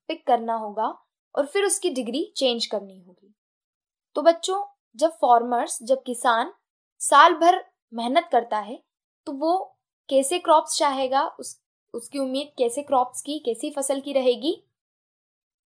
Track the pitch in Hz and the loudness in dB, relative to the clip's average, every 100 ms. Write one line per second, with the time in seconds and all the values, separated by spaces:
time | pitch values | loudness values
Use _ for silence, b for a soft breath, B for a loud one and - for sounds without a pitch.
0 | - 320 - 233 226 226 214 202 233 - | -12 -6 0 0 0 -6 -6 -6 -6 -6
1 | _ _ _ - 285 403 392 - 359 262 | _ _ _ -4 -2 0 0 -2 -4 -4
2 | 226 254 403 - 262 233 - 214 196 190 | -6 -6 -6 -2 -2 -2 -4 -6 -8 -20
3 | 180 180 196 _ _ _ _ _ _ _ | -20 _ _ _ _ _ _ _ _ _
4 | _ 302 311 330 - 381 403 _ _ 220 | _ 0 4 4 2 -4 -6 _ _ -2
5 | 320 - 262 233 240 240 320 - 226 262 | -2 2 4 4 4 -2 -4 -6 -2 -2
6 | 262 233 254 226 302 - _ _ _ - | -4 -4 0 0 -2 -8 _ _ _ -8
7 | - 285 339 320 339 359 - _ _ 226 | 4 8 8 6 2 2 -2 _ _ -8
8 | 240 302 339 240 233 214 208 285 _ _ | -2 -2 0 0 0 -6 -6 -14 _ _
9 | _ _ - 269 320 381 - _ _ _ | _ _ -12 -4 -2 -2 -4 _ _ _
10 | - 269 269 359 349 311 311 - 294 269 | -2 0 2 0 4 2 2 -2 -2 -2
11 | 262 262 330 - 254 - _ _ _ 240 | -2 0 -2 -6 -18 -18 _ _ _ -14
12 | - 277 262 262 294 - 233 262 285 269 | -10 -6 -4 -4 -6 -2 -2 -2 0 0
13 | 247 - - 302 247 226 302 294 277 277 | 0 -6 -10 -8 -6 -6 -6 -6 -4 -4
14 | 285 269 254 233 285 403 _ _ _ _ | -2 0 0 0 -2 -6 _ _ _ _
15 | _ _ _ _ _ _ | _ _ _ _ _ _